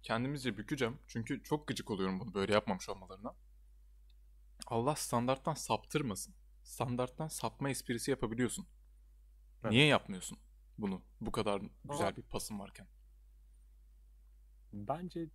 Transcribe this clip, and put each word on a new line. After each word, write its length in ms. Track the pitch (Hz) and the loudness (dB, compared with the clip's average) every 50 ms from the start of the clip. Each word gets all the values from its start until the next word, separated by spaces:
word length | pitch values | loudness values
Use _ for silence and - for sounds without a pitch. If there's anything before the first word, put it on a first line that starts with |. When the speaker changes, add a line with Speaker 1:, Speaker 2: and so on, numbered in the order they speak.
| - | 0
Speaker 1:
kendimizce 540 | - 113 113 123 135 147 143 123 127 101 | 0 0 2 2 0 -2 0 0 -2 -2
bükeceğim. 420 | 113 104 - 156 135 131 113 123 - - | -2 -2 -4 0 2 2 0 0 -4 -14
Çünkü 360 | - - 117 117 - 147 - - | -6 -4 -4 -2 -2 -4 -4 0
çok 240 | - 151 151 147 | -2 -2 -2 0
gıcık 240 | - 123 - - - | -2 -4 -4 -2 -2
oluyorum 280 | 113 92 95 95 95 92 | 0 0 2 0 0 -2
bunu 140 | 95 110 90 | -4 -4 0
böyle 200 | 101 98 98 104 | 0 2 6 6
yapmamış 360 | 104 - - 98 90 - - | 4 6 4 -2 -2 -2 -8
olmalarına. 460 | 101 98 95 90 95 95 104 131 - - - - - - - - - - - - - - - - - - - - - - - - - - - | -8 -10 -10 -14 -16 -10 -10 -12 -12 -12 -20 -20 -20 -20 -20 -20 -20 -20 -20 -20 -20 -20 -20 -20 -20 -20 -20 -20 -20 -20 -20 -20 -20 -18 -8
Allah 280 | - 120 110 117 139 151 | -2 0 2 2 2 2
standarttan 580 | - - - - 120 120 123 135 135 - 175 151 | 0 -2 0 0 2 2 2 0 0 0 -2 -2
saptırmasın. 840 | - - - 113 107 - - - 156 151 120 98 - - - - - - - - - - | -2 0 0 0 0 0 -2 -2 0 0 0 -2 -4 -6 -10 -14 -20 -20 -20 -20 -20 -18
Standarttan 640 | - - - 117 117 123 123 127 127 - - 156 | -16 -4 -4 -2 -2 0 0 -2 -2 -2 -6 -6
sapma 420 | 160 - - - 220 - - 139 139 | -6 -4 -2 -4 -4 -2 0 -2 0
esprisi 420 | 131 - - - 123 117 - - | 0 -2 -2 -2 -2 -2 2 0
yapabiliyorsun. 560 | 135 127 - 110 110 117 123 113 - - 156 - - - - - - - - - - - - - - - - - - - - | 0 2 0 -2 2 2 2 0 0 -4 -10 -12 -16 -20 -20 -20 -20 -20 -20 -20 -20 -20 -20 -20 -20 -20 -20 -20 -20 -6 0
Speaker 2:
Evet. 80 | 110 | 4
Speaker 1:
Niye 140 | 107 120 147 | 8 8 8
yapmıyorsun 520 | 151 135 104 - - 101 92 - - - - - - - - - - - | 10 8 6 4 0 -10 -8 -8 -10 -12 -14 -20 -20 -20 -20 -20 -20 -8
bunu? 240 | - 107 98 95 90 - - - - | -4 -4 -2 -2 -4 -8 -16 -12 -6
Bu 100 | 113 101 | -4 -2
kadar 300 | - - 104 104 101 101 101 - - - - | 0 2 2 2 2 0 -2 -6 -12 -14 -8
güzel 240 | - 143 151 - | -6 -2 0 0
Speaker 2:
Ama 80 | 98 - | 0 0
Speaker 1:
bir 60 | - | -4
pasın 380 | - - - 117 - - 110 101 | -10 -6 -6 -6 -6 -4 -6 -8
varken. 280 | 98 95 - - 101 - - - - - - - - - - - - - - - - - - - - - - - - - - - - - - - - - - - - - - | -8 -10 -12 -16 -18 -18 -20 -20 -20 -20 -20 -20 -20 -20 -20 -20 -20 -20 -20 -20 -20 -20 -20 -20 -20 -20 -20 -20 -20 -20 -20 -20 -20 -20 -20 -20 -20 -20 -20 -20 -20 -14 -12
Speaker 2:
Bence, 560 | 101 101 - 135 165 180 175 - 170 165 151 - | -12 -4 -4 -2 -2 -2 -6 -6 -6 -6 -6 -8